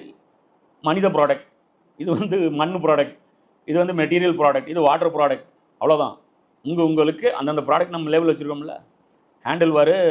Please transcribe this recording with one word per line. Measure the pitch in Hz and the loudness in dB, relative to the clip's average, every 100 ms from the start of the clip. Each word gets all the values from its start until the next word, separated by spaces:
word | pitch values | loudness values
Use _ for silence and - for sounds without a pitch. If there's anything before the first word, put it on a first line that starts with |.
| - - _ _ _ _ _ _ | -8 -20 _ _ _ _ _ _
மனித | 151 185 190 | -4 0 0
ப்ராடக்ட், | 156 143 139 - _ _ _ _ - | 2 2 0 -6 _ _ _ _ -10
இது | 170 | -4
வந்து | 165 202 190 160 | -2 -2 0 0
மண்ணு | 147 165 185 | 0 -2 0
ப்ராடக்ட், | 156 147 143 - _ _ _ _ - | 0 2 0 -6 _ _ _ _ -4
இது | 165 | -2
வந்து | 175 | 0
மெட்டீரியல் | 139 151 175 180 160 | -2 0 0 0 2
ப்ராடக்ட், | 147 135 151 | 2 2 -2
இது | 165 | 0
வாட்டர் | 143 160 175 | 2 2 0
ப்ராடக்ட், | 151 143 127 - _ _ - | 0 0 -2 -10 _ _ -4
அவ்வளவுதான். | 135 151 123 - _ _ _ _ | 0 0 0 -8 _ _ _ _
உங்க, | 139 170 | -6 -2
உங்களுக்கு | 160 156 151 156 240 | 0 2 0 0 -2
அந்தந்த | 262 139 151 | -2 -4 -4
ப்ராடக்ட் | 127 160 180 170 | 0 0 -2 -6
நம்ம | 151 | -2
லேபிள் | 160 165 | 0 0
வச்சிருக்கோம்ல, | 143 147 143 156 - _ _ _ _ _ _ | -2 -4 -10 -12 -16 _ _ _ _ _ _
ஹேண்டில் | 120 165 165 151 | -4 0 2 4
பார் | 151 190 170 | 4 4 2